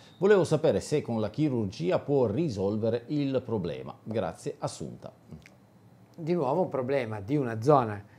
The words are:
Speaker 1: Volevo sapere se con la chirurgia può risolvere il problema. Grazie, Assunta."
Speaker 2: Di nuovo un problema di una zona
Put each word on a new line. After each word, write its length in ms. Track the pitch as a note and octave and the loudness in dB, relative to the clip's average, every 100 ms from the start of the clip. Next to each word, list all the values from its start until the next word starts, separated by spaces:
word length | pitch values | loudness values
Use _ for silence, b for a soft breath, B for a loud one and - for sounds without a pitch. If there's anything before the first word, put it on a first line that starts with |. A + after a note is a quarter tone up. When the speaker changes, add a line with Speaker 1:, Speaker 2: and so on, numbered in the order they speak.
| B - | B 0
Speaker 1:
Volevo 240 | G3 G3+ | 4 6
sapere 360 | D3+ D3+ D3+ G2+ | 4 2 4 2
se 220 | - D3+ | 0 -2
con 180 | - A2+ | -2 -2
la 100 | G#2 | -2
chirurgia 720 | - D3+ A#2+ G#2 G2+ F3 E3 | 0 0 0 -2 -4 -2 0
può 280 | - C#3+ A#2 | 2 2 2
risolvere 760 | A2+ E3+ G2+ G2 G#2+ A2 A#2+ - | 2 -2 0 0 0 0 -2 -2
il 340 | D3+ C#3 C3 | -2 0 -2
problema. 520 | - A2 E2+ C2+ C2 - | -2 -4 -4 -6 -10 -14
Grazie, 520 | A2 A2 F2 - D3 - | -6 -4 -4 -6 -10 -8
Assunta." 520 | D3 - C#2+ A#1+ - - - D#2 - - _ _ - - - - | -8 -8 -12 -12 -16 -20 -20 -20 -20 -20 _ _ -20 -20 -20 -8
Speaker 2:
Di 160 | D#3+ | -2
nuovo 280 | F3 C3 D#3+ | 0 2 0
un 80 | F3+ | 0
problema 500 | C3 B2 C#3 A2+ G#2+ | -2 0 -2 -2 -6
di 160 | G2 D3 | -2 -2
una 260 | B2 A2+ | 0 0
zona 400 | B2+ C#3+ A2 G2+ b | 4 6 4 -4 b